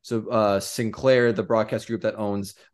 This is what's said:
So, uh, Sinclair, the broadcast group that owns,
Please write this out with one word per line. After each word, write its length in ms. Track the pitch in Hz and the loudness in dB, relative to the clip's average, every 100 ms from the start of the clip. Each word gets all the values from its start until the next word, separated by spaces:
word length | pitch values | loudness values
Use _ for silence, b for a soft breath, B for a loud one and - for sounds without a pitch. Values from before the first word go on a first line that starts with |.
So, 300 | - 117 - | -6 -4 0
uh, 300 | 113 104 98 | 2 2 2
Sinclair, 720 | - - 113 - 135 127 120 | -2 -4 -4 0 4 4 4
the 100 | 107 | 2
broadcast 460 | 101 113 110 110 - | 0 0 0 -4 -4
group 140 | 113 | -4
that 120 | 110 | -4
owns, 400 | 107 104 101 98 b b | -4 -4 -4 -6 b b